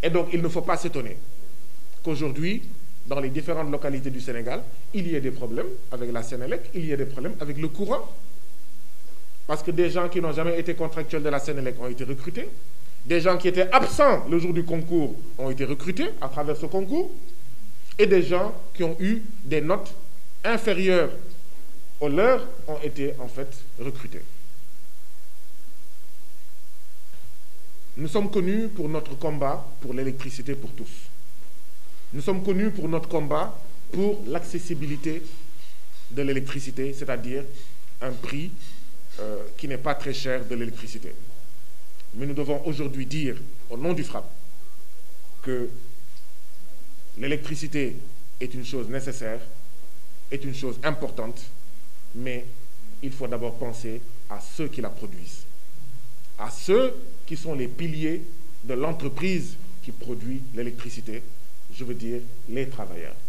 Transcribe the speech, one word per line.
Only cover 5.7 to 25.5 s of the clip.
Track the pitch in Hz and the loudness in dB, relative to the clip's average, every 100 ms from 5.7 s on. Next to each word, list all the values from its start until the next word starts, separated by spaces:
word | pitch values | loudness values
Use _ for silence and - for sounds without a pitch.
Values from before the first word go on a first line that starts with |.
| - - | 0 -2
avec | 123 120 | -2 -2
la | 117 | -2
Sénélec, | 113 123 123 - - | -2 -2 -2 0 0
il | 185 156 | 0 0
y | |
ait | 139 | 0
des | |
problèmes | 131 139 147 226 | 0 0 0 0
avec | 147 143 | 0 0
le | 160 | 0
courant. | 160 208 254 - - - - - - - - - - - - - - - | 0 0 0 0 0 0 0 0 0 0 0 0 0 0 0 0 0 0
Parce | 156 | 0
que | - | 0
des | 160 175 | 0 0
gens | 160 175 | 0 0
qui | 180 | 0
n'ont | 165 | 0
jamais | 147 165 170 | 0 0 0
été | 160 | 0
contractuels | 160 160 - 147 160 | 0 0 0 0 0
de | 147 | 0
la | 139 | 0
Sénélec | 135 139 131 123 | -2 -2 -2 -2
ont | 123 | -2
été | 123 | -2
recrutés. | 127 135 - 175 - - - - - - | -2 0 -2 -2 -2 -2 -2 0 0 0
Des | 123 170 | 0 2
gens | 165 175 | 2 2
qui | - | 0
étaient | 185 226 | 2 2
absents | 262 - - 294 190 135 | 2 2 2 2 2 0
le | 170 | 0
jour | 180 | 0
du | 170 | 0
concours | 165 165 165 175 143 - - - | 0 -2 0 0 0 0 0 0
ont | 135 | 0
été | 131 127 | 0 -2
recrutés | 143 175 185 349 - | 0 0 0 -2 -2
à | 131 | -2
travers | 135 147 147 | -2 0 0
ce | |
concours. | 160 190 190 294 392 - - - - - - - - - | 0 0 0 0 0 0 0 0 0 0 0 0 0 2
Et | 202 | 4
des | 185 | 4
gens | 151 180 190 - - | 2 2 0 0 0
qui | - | 0
ont | 170 160 | 0 0
eu | 185 226 214 - | 0 0 0 0
des | 135 151 | 0 0
notes | 147 202 - - - - - - | 0 0 0 0 0 0 0 0
inférieures | 196 226 - 180 190 180 147 127 - - - - - - - - | 0 2 2 2 2 2 2 0 0 0 0 0 0 0 0 0
aux | 147 | 2
leurs | 143 226 254 - - - | 2 4 2 0 0 0
ont | 151 | 0
été | 147 135 139 139 | 0 0 0 0
en | 123 | 0
fait | 127 135 - - - | 0 0 0 0 0
recrutés. | 127 135 117 - - - - - - - - - - - - - - | 0 0 0 0 0 0 0 0 0 0 0 0 0 0 0 0 0